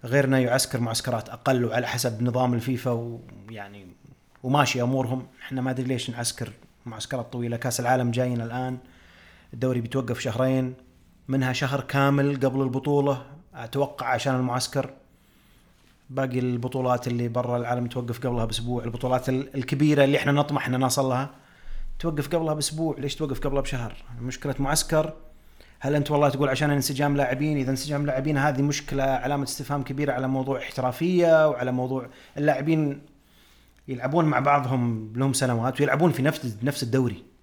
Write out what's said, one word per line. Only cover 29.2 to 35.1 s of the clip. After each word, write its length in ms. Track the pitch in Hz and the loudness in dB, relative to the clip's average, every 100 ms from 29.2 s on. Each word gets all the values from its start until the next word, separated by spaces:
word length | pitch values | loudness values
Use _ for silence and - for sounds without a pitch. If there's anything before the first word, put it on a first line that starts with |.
| 127 143 | 0 -2
استفهام 400 | 139 - 123 143 | -4 -6 -4 -4
كبيرة 300 | 131 139 147 | -4 -2 -2
على 160 | 123 131 | 0 0
موضوع 300 | 131 131 131 | -2 -2 -4
احترافية 880 | - - 127 120 165 180 170 160 156 | -4 -2 -2 0 2 4 6 8 6
وعلى 240 | 123 127 | 4 -2
موضوع 360 | 127 127 131 120 - - - | -2 -2 -4 -6 -16 -16 -2
اللاعبين 640 | 147 135 151 160 147 139 - _ _ _ _ - _ _ - | 2 2 2 2 2 -2 -12 _ _ _ _ -20 _ _ -10
يلعبون 360 | 127 127 156 | -6 0 4
مع 140 | 160 131 | 4 4
بعضهم 760 | 135 143 127 131 120 113 110 | 4 4 4 2 2 0 -4